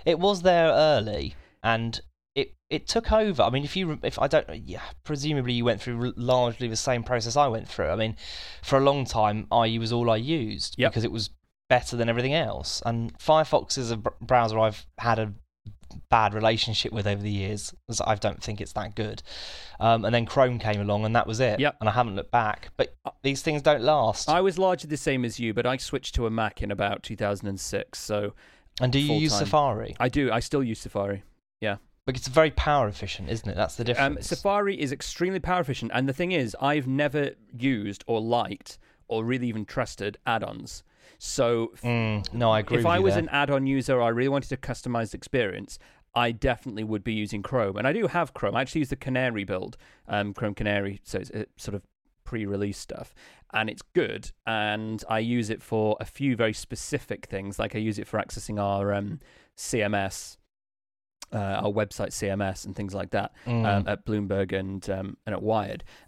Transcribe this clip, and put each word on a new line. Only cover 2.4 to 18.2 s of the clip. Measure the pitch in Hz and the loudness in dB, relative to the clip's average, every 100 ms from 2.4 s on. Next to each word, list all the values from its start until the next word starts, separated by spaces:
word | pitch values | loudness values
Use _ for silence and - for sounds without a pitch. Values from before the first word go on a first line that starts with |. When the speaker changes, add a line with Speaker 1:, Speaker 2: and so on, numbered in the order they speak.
| 135 - - | -4 -6 -6
Speaker 1:
it | 160 - | -6 -2
took | 226 226 | -2 4
over. | 220 214 131 | 4 4 4
I | 107 | 4
mean, | 131 | 2
if | 143 190 | -2 -2
you, | 175 | -2
re-, | 151 | -2
if | 113 - | -2 0
I | 139 | 2
don't, | 156 - 80 - | 2 2 -6 -10
yeah, | 87 - - - | -10 -12 -12 -8
presumably | 147 151 143 123 | -4 0 0 0
you | 120 | 2
went | 117 98 | 2 0
through | 123 117 123 | -2 -4 -4
r-, | - | -2
largely | 120 127 120 113 123 | 2 4 2 0 -4
the | 110 | -2
same | - 120 | 0 0
process | 117 123 110 135 | 0 -2 2 2
I | 143 | 2
went | 110 - | 0 -4
through. | - 78 | -2 0
I | 98 | 0
mean, | 110 - - - - - | -2 -4 -12 -14 -14 -12
for | - 135 | 2 4
a | |
long | 139 143 123 | 6 4 2
time, | 117 107 107 104 | 2 2 2 2
I | 117 113 | 4 4
E | 113 | 2
was | 113 | 0
all | 120 117 | 2 2
I | 110 | 2
used | 127 160 110 101 - - | 0 -2 -2 -6 -6 0
Speaker 2:
Yep. | 120 | 0
Speaker 1:
because | 117 110 | 2 -2
it | |
was | 113 104 - _ _ - | -2 -6 -10 _ _ 2
better | 123 - 120 | 2 4 0
than | 117 | 0
everything | 117 131 | 2 2
else. | 156 117 80 - - 117 | 0 0 -4 -6 -4 -2
And | 117 117 - | -2 -4 -2
Firefox | - 156 151 151 - 139 | 4 4 6 2 0 -2
is | 117 | -2
a | 113 | -2
br-, | 107 - | -4 -4
browser | 117 123 113 110 | 2 4 4 4
I've | 110 104 - - | 2 0 -12 -4
had | 117 110 | 0 0
a | 110 101 - _ - - - - - | -2 -8 -18 _ -20 -18 -18 -16 0
bad | 117 107 | 2 2
relationship | 107 110 113 - 104 - | 2 2 2 0 -2 -2
with | 110 101 | -2 -2
over | 101 | -2
the | 104 | -2
years, | 101 95 104 - - - | -2 -4 -6 -8 -12 -8
'cause | 110 - | -2 0
I | |
don't | 107 | 2